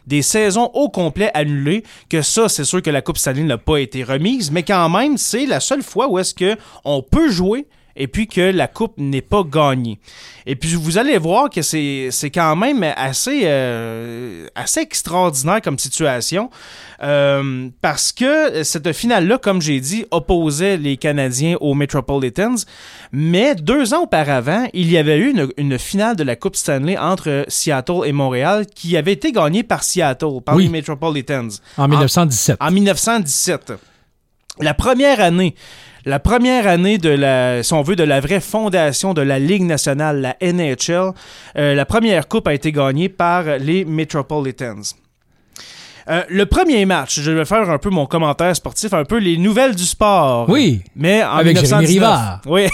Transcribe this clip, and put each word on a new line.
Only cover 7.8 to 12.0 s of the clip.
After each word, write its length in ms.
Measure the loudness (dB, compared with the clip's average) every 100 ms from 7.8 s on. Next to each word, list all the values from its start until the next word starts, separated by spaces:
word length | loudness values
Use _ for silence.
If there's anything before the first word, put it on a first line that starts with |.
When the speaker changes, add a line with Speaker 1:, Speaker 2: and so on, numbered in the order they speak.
| _ -10
Speaker 1:
et 60 | -6
puis 220 | -4 -4
que 140 | 0 2
la 160 | 2 -2
Coupe 260 | -4 -6 -4
n'est 260 | -4 -4
pas 180 | -2 -2
gagnée. 560 | 0 0 0 0 -4 -8 -16 -20 -20 -16 -10
Et 100 | -6
puis, 200 | -4 -2
vous 240 | -2 0
allez 180 | 2 0
voir 320 | 2 0 0
que 140 | -2
c'est, 460 | -4 -4 -4 -4